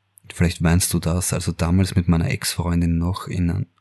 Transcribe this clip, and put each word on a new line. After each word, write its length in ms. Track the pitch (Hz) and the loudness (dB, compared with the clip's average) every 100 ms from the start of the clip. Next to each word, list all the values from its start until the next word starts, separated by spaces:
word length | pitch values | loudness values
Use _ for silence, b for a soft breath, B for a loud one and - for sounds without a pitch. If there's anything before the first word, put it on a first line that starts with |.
| _ _ - | _ _ -12
vielleicht 280 | - 87 - | 0 0 2
meinst 320 | 85 85 - | 2 2 2
du 60 | 85 | -2
das, 340 | 82 87 - | 0 -2 -2
also 200 | 78 87 | -4 -4
damals 420 | 82 85 92 92 | -2 0 2 2
mit 140 | 92 85 | 2 2
meiner 200 | 82 82 | 2 0
Ex-Freundin 720 | - - - 85 87 85 85 | -4 -6 -4 -2 0 2 2
noch 300 | 85 92 - | 0 -4 -6
in 220 | - 87 | -2 0
ein, 160 | 95 - _ | 0 -4 _